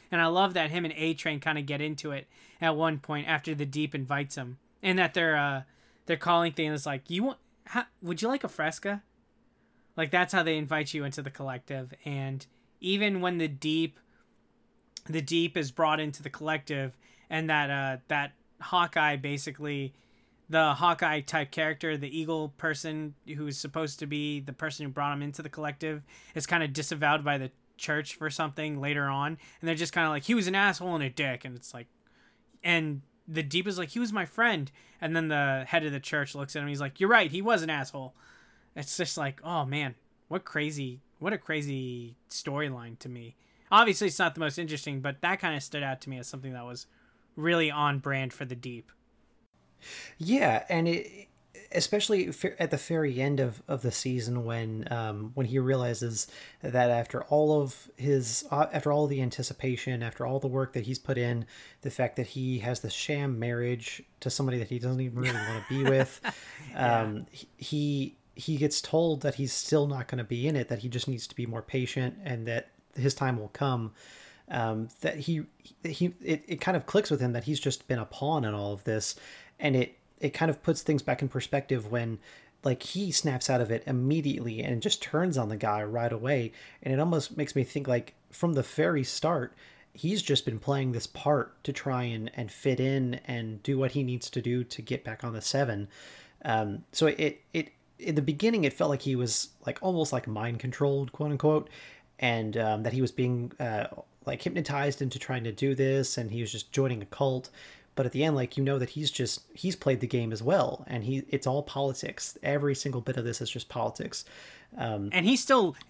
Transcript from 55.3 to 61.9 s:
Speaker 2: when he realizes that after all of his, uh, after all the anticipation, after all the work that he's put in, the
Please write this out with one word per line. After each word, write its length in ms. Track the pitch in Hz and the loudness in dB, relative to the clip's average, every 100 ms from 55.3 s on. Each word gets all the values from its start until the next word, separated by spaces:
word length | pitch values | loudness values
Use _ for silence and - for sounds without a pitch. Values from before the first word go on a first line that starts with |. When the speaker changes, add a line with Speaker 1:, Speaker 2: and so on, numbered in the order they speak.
| 127 | -2
Speaker 2:
when 100 | 123 | 0
he 140 | 131 | 2
realizes 680 | 127 135 123 110 117 110 - - - - | 4 2 2 0 -2 -2 -4 -8 -20 -12
that 280 | 147 123 123 | 0 4 6
after 340 | 120 117 123 - | 4 2 -4 2
all 360 | 147 151 151 | 4 6 4
of 280 | 139 - - - | 2 -4 -14 -4
his, 480 | 135 139 117 113 - | 2 2 2 -2 0
uh, 160 | 143 156 | 2 2
after 200 | 156 147 | 2 2
all 160 | 147 147 | 4 4
the 140 | 139 | 2
anticipation, 800 | 127 - 123 - 131 123 - 123 | 0 -2 -6 -2 -2 -2 -2 -4
after 240 | 117 - 127 | -4 -4 -2
all 140 | 135 | 0
the 80 | 135 | 0
work 260 | 131 131 | 0 0
that 100 | - 113 | -2 -4
he's 140 | 127 | -4
put 180 | - 127 | -2 0
in, 280 | 120 120 117 - - - | 2 0 -2 -10 -20 -10
the 100 | - | -6